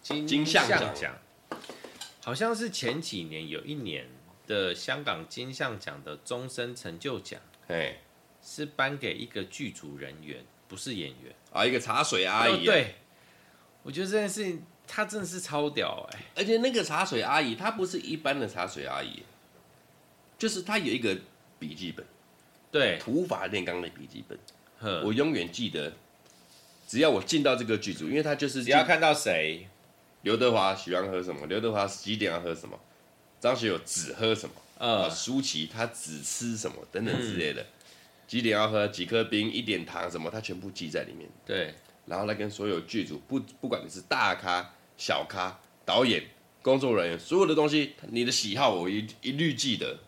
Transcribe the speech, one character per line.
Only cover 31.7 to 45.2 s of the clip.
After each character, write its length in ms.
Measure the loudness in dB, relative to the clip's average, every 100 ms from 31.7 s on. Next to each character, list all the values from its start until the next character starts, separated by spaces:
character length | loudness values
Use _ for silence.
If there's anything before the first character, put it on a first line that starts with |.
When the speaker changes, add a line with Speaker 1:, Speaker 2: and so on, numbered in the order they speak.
Speaker 2:
华 160 | 2 0
几 300 | -2 -4 0
点 160 | 0
要 80 | 0
喝 120 | -4
什 160 | -6 -8
么， 80 | -16 -18 -20 -20 _ _ _
张 160 | 2
学 140 | 4 2
友 100 | 0
只 280 | -2 -6 -4
喝 220 | 0 2
什 140 | 2 -2
么， 60 | -14 -20 -4
Speaker 1:
嗯。 240 | 2 2
Speaker 2:
啊， 60 | 2
舒 320 | 0 -2 0
淇 280 | 0 -2 -6
她 140 | -4 -4
只 340 | -4 -10 -8
吃 360 | -6 -4 -4 -4
什 120 | -6
么 80 | -8 -8
等 140 | -4
等 120 | -2 0
之 160 | -2 -2
类 160 | -2
的， 80 | -4
Speaker 1:
嗯。 40 | -10 -16 -20 -20 -20 -20 -4
Speaker 2:
几 160 | 0
点 160 | 2 4
要 100 | 4
喝， 200 | 4 2
几 180 | 0 0
颗 160 | 2
冰， 260 | 2 2 2
一 140 | 0
点 240 | -2 -2 -2
糖 240 | -6 -4
什 100 | -4
么， 80 | -4
她 120 | -6
全 180 | -8 -8
部 100 | -10
记 180 | -8 -6
在 140 | -4
里 80 | -6
面。 180 | -12 -16 -20 -6
Speaker 1:
对。 260 | -2 -2 -6 -20 -20 -8
Speaker 2:
然 120 | -4
后 80 | -2
她 80 |
跟 160 | -2 -4
所 160 | -4 -2
有 140 | -2
剧 240 | -2 -4
组， 180 | -4 -8 -4
不， 100 | -4 -4 -8
不 80 | -4
管 120 | -4
你 40 | -4
是 120 | -14 -4
大 260 | 2 2
咖、 400 | 2 0 0 -2 -14 -20 -10
小 280 | -2 0